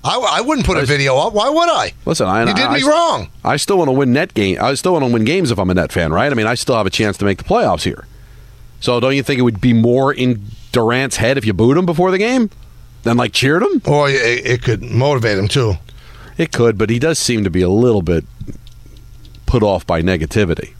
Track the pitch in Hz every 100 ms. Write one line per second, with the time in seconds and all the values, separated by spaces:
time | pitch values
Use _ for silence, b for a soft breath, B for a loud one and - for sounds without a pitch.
0 | - 226 214 156 247 302 175 170 131 147
1 | 135 131 190 214 240 311 339 262 98 -
2 | - 165 98 101 117 208 262 285 269 311
3 | 339 165 85 - 135 147 - 196 151 131
4 | 135 127 185 - 98 90 120 139 180 170
5 | 131 117 110 185 151 101 92 92 80 92
6 | 80 82 139 123 107 127 - 120 98 -
7 | 110 95 101 95 - 226 160 85 - -
8 | - b b b b b b b - 120
9 | 127 139 131 135 123 101 127 117 117 123
10 | 135 143 127 113 101 - - 123 113 123
11 | 135 - 120 139 107 92 117 156 180 160
12 | 180 185 220 254 220 - - - - -
13 | 113 120 117 - 131 165 330 330 - 147
14 | 143 135 117 120 127 123 - 107 120 110
15 | 139 135 113 101 101 143 113 87 - B
16 | B B B - 165 - 117 101 110 120
17 | 151 160 - 117 95 87 90 101 123 104
18 | 85 82 - - - - - - - -
19 | - - - - - 123 104 92 - 85
20 | 87 90 76 110 95 80 -